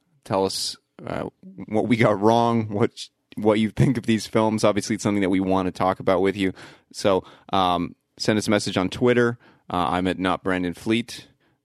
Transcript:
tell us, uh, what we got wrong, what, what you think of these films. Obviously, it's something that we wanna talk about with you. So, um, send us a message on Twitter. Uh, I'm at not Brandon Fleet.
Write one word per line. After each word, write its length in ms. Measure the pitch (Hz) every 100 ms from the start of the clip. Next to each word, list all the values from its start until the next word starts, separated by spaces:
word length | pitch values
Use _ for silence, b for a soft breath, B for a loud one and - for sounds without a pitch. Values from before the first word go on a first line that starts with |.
| _ _
tell 200 | - 101
us, 320 | 95 - - - _ - -
uh, 220 | - - - 190 190 -
what 180 | 107 107
we 80 | 117
got 240 | 117 101
wrong, 480 | 107 117 117 117 110
what, 400 | 101 - - - _ _ -
what 220 | 104 107
you 100 | 110
think 260 | - 131 120
of 100 | 110
these 200 | 110 -
films. 380 | 113 110 110
Obviously, 300 | 107 101 -
it's 80 | 107
something 180 | 110 101
that 80 | 95
we 100 | 95
wanna 300 | 95 92 92
talk 300 | 87 92 95
about 200 | 95 92
with 160 | 98 98
you. 160 | 95 - B B B
So, 300 | - 107 92 - B B
um, 420 | 98 92 87 85 - _ _
send 200 | - 107
us 100 | 101
a 20 |
message 260 | 104 101 98
on 120 | 92
Twitter. 480 | - 123 120 120 117 b b b
Uh, 160 | 90 85
I'm 160 | 90 92
at 100 | 87
not 240 | 92 87
Brandon 320 | 95 90 90
Fleet. 540 | 85 - 113 120 - - _ _ _